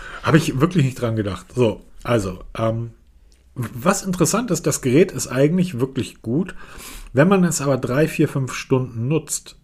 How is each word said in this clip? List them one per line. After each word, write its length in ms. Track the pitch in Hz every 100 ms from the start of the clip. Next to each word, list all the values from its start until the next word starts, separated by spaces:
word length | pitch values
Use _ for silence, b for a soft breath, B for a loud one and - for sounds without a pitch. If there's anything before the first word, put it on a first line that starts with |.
| B B
Hab 120 | - 151
ich 240 | - 123
wirklich 240 | 165 175
nicht 160 | 131 123
dran 160 | 117 110
gedacht. 300 | 101 92 - 123
So, 260 | 117 95 - -
also, 360 | - 120 95 90 - -
ähm, 340 | 113 113 117 - _ - _ _ _ -
was 480 | 113 120 156 196
interessant 480 | 190 180 160 202 247
ist, 160 | 170 156
das 140 | -
Gerät 320 | 131 131 196
ist 140 | 127 -
eigentlich 500 | 127 151 185 180 117
wirklich 420 | 131 131 110 -
gut. 340 | 107 131 185 - B B B B B
Wenn 160 | 120 170
man 160 | 196 175
es 160 | 147
aber 160 | 139 127
drei, 300 | 120 127 156
vier, 180 | - 147
fünf 260 | 143 127
Stunden 540 | - - 131 127 113 120
nutzt, 480 | 156 151 - - -